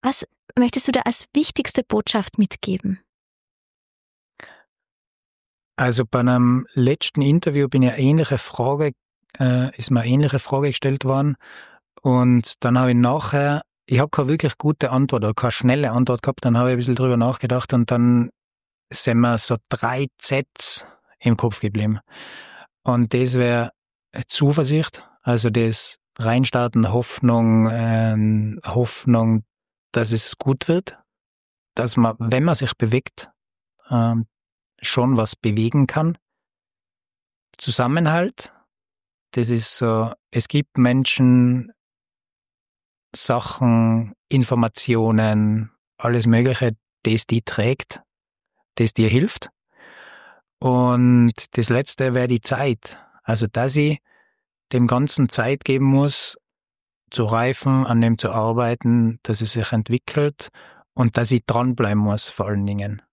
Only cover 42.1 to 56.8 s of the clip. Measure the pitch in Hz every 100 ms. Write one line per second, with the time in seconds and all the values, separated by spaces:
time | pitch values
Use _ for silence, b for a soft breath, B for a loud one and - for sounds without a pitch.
42.1 | _ _ _ _ _ _ _ _ _ _
43.1 | - - 120 - - 123 113 113 113 110
44.1 | - _ 139 123 120 113 - - 117 113
45.1 | 110 110 107 107 110 107 _ _ _ 123
46.1 | 120 113 113 123 123 120 110 _ _ -
47.1 | 110 - 117 - - 110 135 - - _
48.1 | _ _ _ _ _ _ - 113 - 110
49.1 | 120 190 - - _ _ B B B B
50.1 | B B B B _ 131 127 123 123 123
51.1 | 123 117 110 - - 113 120 143 - 131
52.1 | 127 123 120 - 127 139 117 - - b
53.1 | b - 110 110 113 131 147 147 151 _
54.1 | _ _ _ _ _ _ 127 120 123 147
55.1 | - 127 - 113 139 - 135 135 135 143
56.1 | 139 - - _ _ _ _